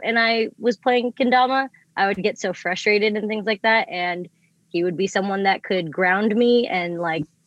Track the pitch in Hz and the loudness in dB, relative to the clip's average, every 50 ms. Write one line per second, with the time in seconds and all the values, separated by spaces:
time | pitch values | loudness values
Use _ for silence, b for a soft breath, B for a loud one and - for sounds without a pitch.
0 | - 214 226 233 226 226 226 226 226 - - - - 240 240 - - 254 247 247 | -6 -2 0 0 2 2 2 0 -2 -4 -4 -4 -2 -2 -2 0 0 2 2 2
1 | 240 247 - - 262 247 254 254 254 254 269 269 269 262 b b b b - - | 0 -2 -2 0 0 2 4 4 4 4 2 -2 -2 -4 b b b b -4 -2
2 | 196 196 202 190 180 208 - - - 190 175 - - 175 185 - - 214 208 208 | 0 0 0 0 -2 -4 -4 -2 -4 -6 -6 -4 -4 -4 -4 -2 0 2 2 4
3 | 208 220 208 214 214 208 220 214 190 214 214 196 - 220 220 226 - - 160 180 | 2 2 0 0 -4 -4 -4 -4 -2 -4 -4 0 2 2 2 2 0 -2 -4 -6
4 | 180 180 175 175 180 170 _ _ _ _ _ _ _ _ - 170 175 180 170 147 | -4 -4 -4 -6 -8 -12 _ _ _ _ _ _ _ _ -4 -2 0 0 0 -2
5 | 190 190 - 202 190 202 190 196 196 196 190 - - - 202 185 170 156 139 190 | -4 -2 0 -2 -2 -2 -2 0 2 2 0 0 -2 -4 -2 -2 -2 -4 -2 0
6 | 190 180 185 196 214 226 208 226 240 240 240 240 240 - - 185 175 175 175 170 | 2 2 2 2 2 2 2 2 4 4 4 4 2 0 -2 -4 -4 -4 -6 -4
7 | 170 165 160 165 156 - _ _ _ | -4 -4 -4 -4 -6 -8 _ _ _